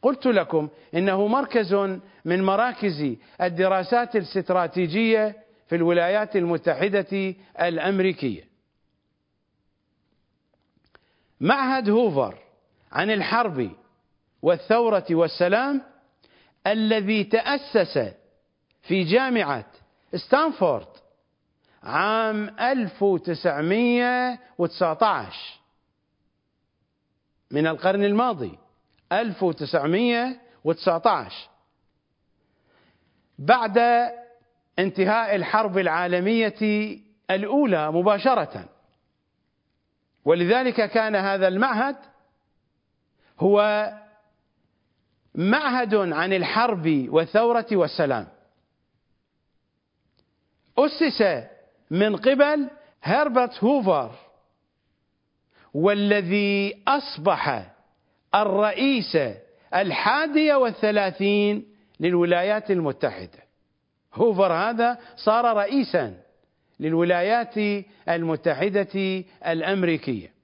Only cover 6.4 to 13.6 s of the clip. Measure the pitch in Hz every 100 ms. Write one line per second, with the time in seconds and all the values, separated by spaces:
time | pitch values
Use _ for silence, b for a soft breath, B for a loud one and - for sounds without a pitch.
6.4 | 170 165 170 135 190 196 196 196 190 180
7.4 | b - 175 165 160 196 185 175 135 87
8.4 | - _ _ _ _ _ _ _ _ _
9.4 | _ _ _ _ _ _ _ _ _ _
10.4 | _ _ _ _ _ - b b b b
11.4 | 143 277 262 269 208 214 233 139 110 -
12.4 | _ _ _ _ _ - 190 214 - 226
13.4 | 233 143